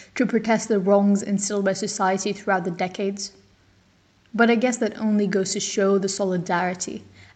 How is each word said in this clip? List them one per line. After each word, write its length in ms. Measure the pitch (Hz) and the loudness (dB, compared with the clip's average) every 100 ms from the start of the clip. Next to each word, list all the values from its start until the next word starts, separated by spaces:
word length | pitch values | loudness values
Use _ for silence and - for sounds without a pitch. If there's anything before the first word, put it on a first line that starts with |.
| - | -8
to 120 | - 254 | -2 0
protest 420 | 220 220 220 - | 0 2 0 2
the 120 | 208 | 0
wrongs 420 | 190 202 202 202 | 4 4 4 2
instilled 420 | - 196 202 208 | 0 -2 -2 -2
by 80 | 202 | 0
society 600 | 190 214 - 190 190 208 | -2 -4 -2 0 0 -2
throughout 320 | 196 - 190 | -4 -2 0
the 60 | 180 | 0
decades? 640 | 170 180 185 196 196 - - _ _ _ _ _ _ _ _ _ | -4 -6 -4 -6 -6 -10 -16 _ _ _ _ _ _ _ _ _
But 160 | 214 233 | 2 4
I 60 | 233 | 4
guess 200 | 247 240 | 2 0
that 200 | 214 - | -2 -2
only 280 | 220 208 202 | 0 2 2
goes 260 | 196 185 | 0 -2
to 80 | 208 | -4
show 360 | - - 196 196 | -4 0 2 2
the 120 | 190 | 0
solidarity 920 | - 190 180 170 175 180 185 - - - - - | -2 -2 -2 -2 -2 -2 -4 -8 -10 -14 -20 -12